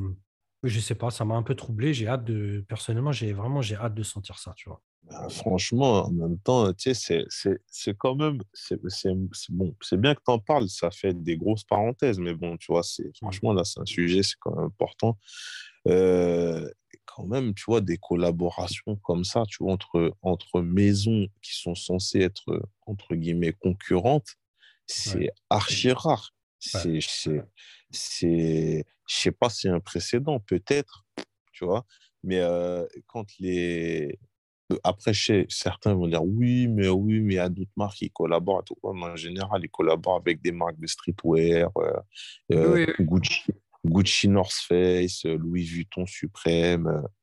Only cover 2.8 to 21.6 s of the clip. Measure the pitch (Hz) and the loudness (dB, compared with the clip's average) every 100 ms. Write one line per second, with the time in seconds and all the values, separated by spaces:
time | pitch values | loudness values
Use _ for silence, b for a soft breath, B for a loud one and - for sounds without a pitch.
2.8 | - 113 143 127 107 101 117 143 107 104 | -4 -2 0 -2 -2 -2 -2 -2 -2 -4
3.8 | 120 107 101 104 - - - - - - | -4 -4 -6 -8 -12 -14 -16 -16 -18 -18
4.8 | _ _ - - 78 - - 92 - 120 | _ _ -18 -14 -12 -6 -2 0 2 2
5.8 | 139 101 95 85 82 87 - 127 101 90 | 4 4 2 -2 -2 -2 2 4 4 2
6.8 | 127 123 - 82 - - 98 95 _ - | -2 -2 0 -2 -2 -2 -2 -2 _ -8
7.8 | - 101 131 135 151 135 98 - - 107 | -6 -2 -2 0 0 -2 -8 -16 -8 -6
8.8 | 92 - 98 92 95 - - 87 92 - | -6 -4 -2 0 -2 -6 -6 -2 -2 -4
9.8 | - 92 135 143 - 117 - 147 95 - | -2 2 2 2 0 0 2 2 0 -2
10.8 | 85 - 98 87 82 82 90 110 - 104 | -4 -2 -2 -2 -2 -2 0 -2 0 0
11.8 | 110 - 139 95 87 82 87 85 - 85 | 2 0 0 0 -2 -4 -6 -6 -2 0
12.8 | 85 - - - 104 98 113 95 85 - | 0 -6 -10 -8 -8 -2 0 2 0 -6
13.8 | 85 - 87 95 95 - - - 82 - | -4 0 2 4 2 -2 -6 -2 -4 -2
14.8 | - - 113 107 B B B B B B | -4 0 -2 -2 B B B B B B
15.8 | - 90 92 90 87 85 85 82 78 - | 2 4 6 6 4 2 0 -2 -8 -14
16.8 | _ - - - 90 131 123 98 - 113 | _ -20 -20 -12 -6 -2 -2 -4 0 0
17.8 | 90 85 - 87 87 85 87 - 90 - | 0 -4 -2 2 2 2 -2 -4 -6 -8
18.8 | - 101 - 87 90 120 110 - 95 92 | -8 -6 -2 -2 0 -2 -2 -2 -2 -2
19.8 | - 85 82 - 92 90 - 90 87 92 | -2 0 0 0 -2 -2 -2 -2 2 4
20.8 | 101 101 107 110 98 - - - | 4 4 2 2 0 -6 -12 -8